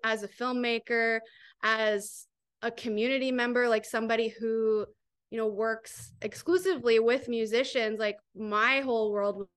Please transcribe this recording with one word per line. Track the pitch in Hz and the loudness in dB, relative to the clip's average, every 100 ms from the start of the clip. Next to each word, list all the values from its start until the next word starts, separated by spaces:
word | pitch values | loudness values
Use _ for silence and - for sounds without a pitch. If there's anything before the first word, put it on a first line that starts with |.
as | 220 220 | -2 -2
a | 202 | -4
filmmaker, | - 247 247 240 226 226 233 226 226 226 - - _ | -6 -4 -2 0 -2 0 0 2 0 -4 -18 -20 _
as | 214 220 214 208 202 - - _ _ _ | 0 2 2 0 -4 -12 -20 _ _ _
a | 233 | -6
community | 233 240 214 240 269 262 | -6 -4 0 0 0 0
member, | 254 240 247 240 | 0 0 2 2
like, | 220 214 | 2 0
somebody | 226 226 226 226 | -4 0 0 0
who, | 226 226 226 220 214 - _ _ _ _ | -2 -2 0 2 2 -2 _ _ _ _
you | 226 | -4
know, | 220 | -4
works | 202 226 220 220 - - - | -2 -2 -4 -8 -18 -18 -10
exclusively | 214 - - 359 381 302 233 226 | -10 -6 0 0 2 0 4 4
with | 226 262 254 | 4 2 0
musicians. | 233 220 226 262 254 220 214 | -2 0 0 0 0 -2 0
Like, | 214 208 _ 185 | -2 -4 _ -10
my | 214 208 233 269 | -4 2 2 2
whole | 269 226 214 | 2 0 0
world | 208 202 196 196 | 0 0 -2 -10